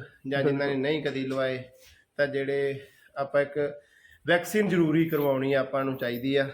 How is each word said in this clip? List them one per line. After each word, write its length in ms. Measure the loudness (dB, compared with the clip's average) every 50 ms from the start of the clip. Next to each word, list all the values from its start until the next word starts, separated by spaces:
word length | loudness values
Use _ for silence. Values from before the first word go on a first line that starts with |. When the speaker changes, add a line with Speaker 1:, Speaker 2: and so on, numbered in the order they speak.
| -8 -14 -20 _ _ -2
Speaker 1:
ਜਾਂ 140 | 0 2 2
ਜਿਨ੍ਹਾਂ 260 | 2 2 2 0 0
ਨੇ 60 | 0
Speaker 2:
ਬਿਲਕੁਲ। 80 | 0 0
Speaker 1:
ਨਹੀਂ 200 | 0 0 0 -2
ਕਦੀ 240 | -4 -4 -4 -4
ਲਵਾਏ, 380 | -4 -2 -2 -2 -2 -2 -6 -8 -14 -20 -20 -20 -20 -20 _ _ _ _
ਤਾਂ 100 | -2 -2
ਜਿਹੜੇ 540 | -2 0 -2 -2 -2 -2 0 0 -2 -4 -6 -12 -18 _ _ _ _ _
ਆਪਾਂ 260 | -8 -6 0 0 0 0
ਇੱਕ 380 | 0 -2 -4 -4 -4 -6 -10 -18 _ _ _ _ -20 -20 _ _
ਵੈਕਸੀਨ 420 | 2 2 2 2 0 0 0 2 2
ਜ਼ਰੂਰੀ 400 | 4 4 4 4 4 4 2 2
ਕਰਵਾਉਣੀ 440 | 2 0 2 2 2 2 2 2 2
ਆ, 80 | 2
ਆਪਾਂ 240 | 0 0 -2 -2 -2
ਨੂੰ 120 | -2 -4
ਚਾਹੀਦੀ 400 | -4 -4 -4 -4 -4 -2 0 2
ਆ। 140 | 2 0 0